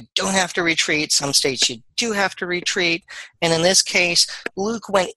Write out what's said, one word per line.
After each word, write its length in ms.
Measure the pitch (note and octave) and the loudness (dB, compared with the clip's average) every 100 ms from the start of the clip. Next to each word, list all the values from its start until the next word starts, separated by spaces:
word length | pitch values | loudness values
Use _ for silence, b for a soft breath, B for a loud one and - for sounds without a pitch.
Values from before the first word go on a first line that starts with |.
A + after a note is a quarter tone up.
| - - | -4 -4
don't 180 | G3 | 0
have 200 | F#3+ F3 | 0 0
to 100 | F#3+ | -2
retreat, 480 | E3 D#3+ - D3+ D3+ | 0 0 0 0 0
some 220 | - C#3+ | 0 2
states 360 | C3+ C#3+ B2+ - | 2 0 0 -2
you 80 | A#2 _ - | -2 _ -4
do 160 | A#3 | -2
have 240 | G3+ F#3+ - | 0 -2 -2
to 80 | F3+ | -4
retreat. 580 | F3 - G3+ F3 E3+ - B B B | -4 -2 0 0 0 -6 B B B
And 100 | E3 | 0
in 80 | D#3+ | 4
this 200 | F3 F#3+ | 4 4
case, 460 | - F#3+ F3 E3+ - B B F#3 | 2 2 2 2 0 B B -4
Luke 340 | G#3 A#3 - | -4 -4 0
went 220 | G3 F#3 | 0 0